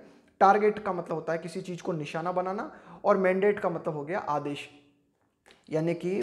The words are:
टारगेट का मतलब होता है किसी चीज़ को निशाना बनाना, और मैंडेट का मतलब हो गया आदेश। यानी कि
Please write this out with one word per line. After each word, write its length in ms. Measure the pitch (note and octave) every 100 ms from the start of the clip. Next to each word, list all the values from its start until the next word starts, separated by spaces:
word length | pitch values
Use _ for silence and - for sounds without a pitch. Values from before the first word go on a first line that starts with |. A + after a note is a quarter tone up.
| - - _ _
टारगेट 380 | G3 G#3 G#3 G#3
का 140 | G3+
मतलब 240 | F3+ E3+ D#3+
होता 160 | D#3
है 60 | E3
किसी 220 | F3 F#3+
चीज़ 220 | F#3+ F3
को 100 | -
निशाना 400 | E3+ C#3+ E3 E3+
बनाना, 380 | F3+ F#3 G3+ D4+ - - -
और 120 | - G3+
मैंडेट 420 | F#3 F#3+ G3+ G3+
का 80 | F#3
मतलब 260 | E3 E3+
हो 100 | D3+
गया 140 | C#3+ F#3+
आदेश। 500 | - D3 C#3+ C#3+ - - _ _ _ _ _ _ _ _ -
यानी 240 | D#3 E3
कि 260 | E3+ F3 G3